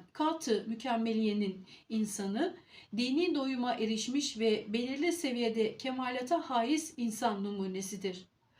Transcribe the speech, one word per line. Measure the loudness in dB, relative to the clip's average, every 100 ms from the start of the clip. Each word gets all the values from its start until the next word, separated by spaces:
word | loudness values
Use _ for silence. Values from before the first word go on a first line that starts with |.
| -8
katı | 0 0 2 0 0 0
mükemmeliyenin | -4 0 0 2 2 2 2 0 -2 -12 -20 -4
insanı, | -2 0 -2 -2 0 0 -2 -16 -20 -8 -2
dini | 2 2 2
doyuma | 2 0 0 0
erişmiş | 0 0 0 0 0 -2 0
ve | 2 2 0
belirli | -2 -2 0 0
seviyede | 0 -2 0 2 2 0 0
kemalata | -4 -2 -2 -4 0 0 2
haiz | 2 2 0 0 -4
insan | -4 0 0 0
numunesidir. | -2 -2 -2 -4 -6 -4 -4 -6 -12 _ _